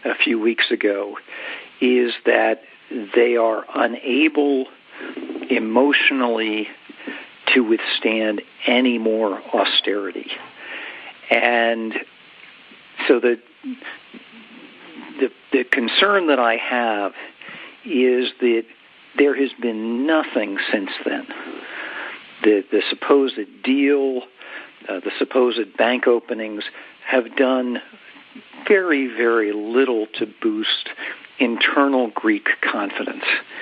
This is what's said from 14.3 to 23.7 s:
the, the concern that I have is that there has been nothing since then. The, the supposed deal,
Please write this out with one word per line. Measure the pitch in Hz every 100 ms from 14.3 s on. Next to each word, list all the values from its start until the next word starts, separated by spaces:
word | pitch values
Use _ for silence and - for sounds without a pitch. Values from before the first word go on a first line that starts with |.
| 226 226 - - - - - - 143
the, | 127 - -
the | 135
concern | 123 - 117 - 196 202 170
that | 135
I | 117 113
have | - 123 117 104 101 - - - - - - -
is | 247 147 127 127 120 -
that | 123 113 113 - _ _ - -
there | 143 131
has | 135 -
been | 123 110 110 120 143
nothing | 160 147 - 104 98 -
since | 110 95 -
then. | - - - - - - - - - - - - - -
The, | 107 104 95
the | 104 -
supposed | - - 143 135 117 101 -
deal, | 127